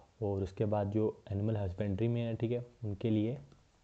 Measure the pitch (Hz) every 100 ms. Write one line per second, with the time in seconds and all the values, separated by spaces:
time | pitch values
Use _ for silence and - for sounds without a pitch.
0 | - _ 104 98 95 - 107 104 101 107
1 | 107 - - 101 107 110 95 90 104 98
2 | 113 117 117 110 113 120 120 - 107 98
3 | 120 107 110 139 - - - _